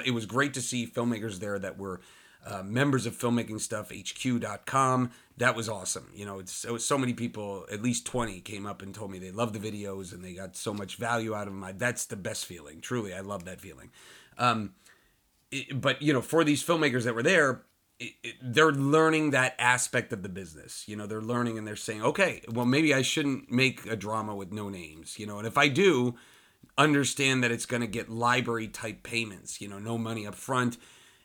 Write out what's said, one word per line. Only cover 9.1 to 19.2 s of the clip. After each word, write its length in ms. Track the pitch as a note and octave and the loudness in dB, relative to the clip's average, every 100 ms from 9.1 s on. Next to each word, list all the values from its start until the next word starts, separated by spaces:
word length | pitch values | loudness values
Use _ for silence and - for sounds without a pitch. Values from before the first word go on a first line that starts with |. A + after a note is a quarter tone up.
| F#2+ | -12
they 140 | F#2 | -10
loved 280 | F#2+ A#2+ G#2+ | -4 -4 -4
the 120 | G#2+ | -8
videos 420 | G#2 G2+ G2 F#2 | -8 -8 -8 -10
and 100 | F2+ | -12
they 100 | F#2 | -14
got 220 | F#2 F#2+ - | -12 -12 -8
so 160 | - | -6
much 260 | G#2 G2 - | -6 -8 -6
value 360 | A#2 A#2+ A2 | -2 -2 -2
out 140 | G#2 G2+ | -4 -6
of 60 | |
'em. 100 | G2 | -8
I, 80 | F#2 | -10
that's 340 | F#2+ B2 A#2+ - | -4 -4 -4 -8
the 100 | A2 | -6
best 300 | G#2+ G#2 - | -6 -6 -8
feeling. 340 | F2 D#2 E2 | -12 -16 -14
Truly, 320 | - B2 G2+ | -4 -4 -4
I 100 | F2+ | -6
love 240 | G2 G2+ F2 | -8 -8 -8
that 140 | F2+ | -14
feeling. 300 | G2 C#2 - - - - - - | -16 -18 -20 -20 -20 -20 -12 0
Um, 380 | A#2+ A2+ G2 - _ _ _ _ _ _ - | 2 2 -2 -10 _ _ _ _ _ _ -10
it, 280 | C3+ B2+ C#3 | -8 -4 0
but, 220 | C#3 C3 | 0 2
you 120 | D3 | 4
know, 80 | C3+ | 4
for 220 | - D#3+ | 4 4
these 200 | D#3 D3 | 6 4
filmmakers 400 | - E3+ D3 B2 | 4 4 4 2
that 120 | A#2 A2+ | 0 2
were 80 | |
there, 400 | C#3 F#3 C#3 A2+ - _ _ - | 4 6 6 2 -8 _ _ -14
it, 140 | A#2+ - | -14 -12
it, 120 | A#2 - | -14 -10
they're 300 | B2+ A#2+ D#3+ | 0 6 6
learning 600 | C#3 C3+ D#3 D#3+ D#3+ | 6 4 6 6 6